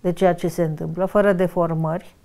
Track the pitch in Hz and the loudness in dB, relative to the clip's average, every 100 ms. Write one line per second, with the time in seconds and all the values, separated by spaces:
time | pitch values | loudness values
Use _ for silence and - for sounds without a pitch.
0 | 180 170 185 175 175 - 165 151 160 165 | -4 2 2 2 -4 -2 -2 -2 -6 -4
1 | 185 208 202 180 180 180 170 160 160 170 | 0 2 4 2 0 0 0 0 -2 -4
2 | - _ | -10 _